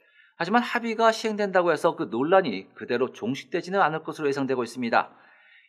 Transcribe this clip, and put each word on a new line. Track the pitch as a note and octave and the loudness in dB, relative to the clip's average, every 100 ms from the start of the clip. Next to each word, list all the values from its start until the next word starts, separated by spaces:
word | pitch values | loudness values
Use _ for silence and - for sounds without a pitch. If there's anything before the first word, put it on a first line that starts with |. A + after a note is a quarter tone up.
| _ _ _ - | _ _ _ -8
하지만 | E3+ A#3 | 0 0
합의가 | A#3 B3 A#3 A3 A3+ | 0 -2 -4 2 2
시행된다고 | A3 A3 G#3 G3+ F#3 F3 | 2 -2 -2 2 2 4
해서 | D3+ E3+ - | 2 0 -2
그 | - | -4
논란이 | A2 D3 F#3+ D#3+ F#2+ - | -2 4 4 4 -2 -10
그대로 | - A2 B2 B2 | -14 -4 -2 -2
종식되지는 | - A2 C3+ - F3 E3 G3 | -4 -6 -6 -6 -6 -2 2
않을 | D#3 D#3+ | 2 0
것으로 | D#3+ D#3 C#3+ | -6 -4 -2
예상되고 | C#3 C3 B2+ | -2 -2 -2
있습니다. | A#2 B2+ A#2+ A2+ - - _ _ _ - | -2 -6 0 0 0 -8 _ _ _ -20